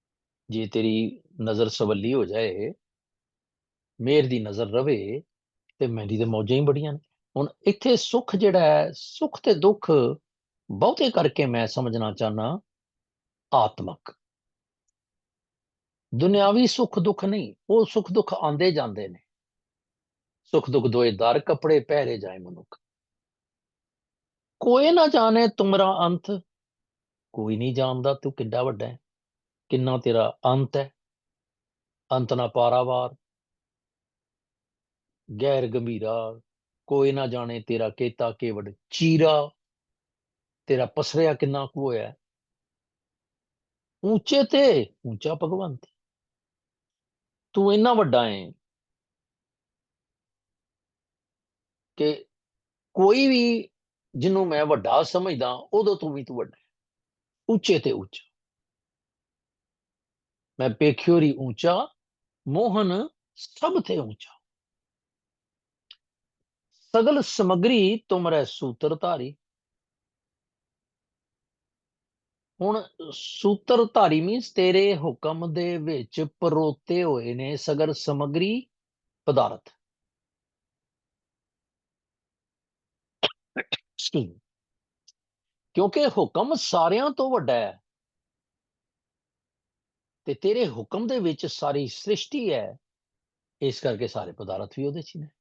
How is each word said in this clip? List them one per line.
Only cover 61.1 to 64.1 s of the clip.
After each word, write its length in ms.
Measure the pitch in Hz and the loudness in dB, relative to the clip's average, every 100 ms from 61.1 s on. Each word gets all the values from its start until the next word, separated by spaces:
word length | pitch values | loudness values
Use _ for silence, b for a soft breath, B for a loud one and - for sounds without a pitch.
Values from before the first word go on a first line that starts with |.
| 170 | 4
ਰੀ 120 | 151 135 | 4 0
ਉੱਚਾ, 340 | 131 107 170 185 294 _ _ _ _ _ 135 | -6 -2 0 0 -2 _ _ _ _ _ -4
ਮੋਹਨ 600 | 156 233 208 190 185 302 _ _ - | -2 0 0 0 -2 -4 _ _ -20
ਸਭ 420 | - - 320 370 | -20 -6 -2 -2
ਤੇ 180 | - 160 | -2 -4
ਉੱਚਾ। 400 | 113 | -6